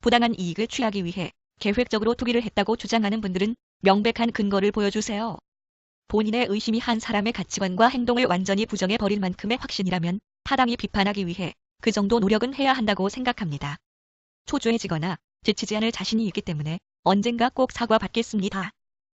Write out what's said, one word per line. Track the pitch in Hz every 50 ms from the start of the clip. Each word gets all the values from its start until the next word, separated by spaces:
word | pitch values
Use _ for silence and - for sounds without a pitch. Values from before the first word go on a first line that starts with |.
부당한 | - 240 240 240 233 233 226 -
이익을 | 185 170 165 196 220
취하기 | 226 - - 254 220 196 202 180
위해 | 170 175 190 170 - - _ _ _ _ _
계획적으로 | - 208 202 247 247 - - 214 214 226 240
투기를 | - 254 233 233 240 233
했다고 | 202 - 208 196 214 226
주장하는 | - - 196 233 226 214 202 214 226
분들은 | 208 196 180 185 196 220 233 - _ _ _ _
명백한 | - 190 196 208 208 233 226 - 233 233 233
근거를 | - 208 202 202 196 190 202 -
보여주세요. | 220 208 202 196 214 220 - 208 202 226 226 160 - - _ _ _ _ _ _ _ _ _ _ _ _ _
본인의 | - 214 220 214 214 247 247 185
의심이 | 202 220 - 233 220 233
한 | - - 233 220
사람의 | - - 220 202 202 220 -
가치관과 | - 185 - - 196 196 185 185 185 226 247
행동을 | 269 247 240 240 240 240 254
완전히 | - 180 185 190 196 196 196 220
부정해버릴 | - - 196 190 185 214 233 208 196 208 208
만큼의 | 190 185 180 - - 208 240 262
확신이라면 | - - - - 196 180 175 180 160 175 185 202 - _ _ _ _
타당히 | - 277 247 - 233 240
비판하기 | - - 196 - 208 196 202 208 202 190
위해 | 170 175 - 185 - - - _ _ _ _
그 | - 233 214
정도 | 214 202 196 233 233
노력은 | 190 196 220 214 - 262 269
해야 | 269 269 269 262
한다고 | 262 220 214 202 185 185 202
생각합니다. | - 254 254 247 240 - 214 160 143 139 - 143 147 - - _ _ _ _ _ _ _ _ _ _ _ _
초조해지거나 | - - 269 - 226 226 226 - 185 165 156 156 185 170 - - _ _ _ _
지치지 | 220 208 - - - 208
않을 | 214 220 233 233
자신이 | - 196 - 226 220 226
있기 | 196 - - -
때문에 | - 170 147 147 151 165 185 - _ _ _ _
언젠가 | 175 196 202 202 240 240 233 226 220
꼭 | - - 254 -
사과받겠습니다. | - - 233 220 220 226 214 185 - 233 233 - - 208 180 208 - 196 180 202 - _ _ _ _ _ _ _ _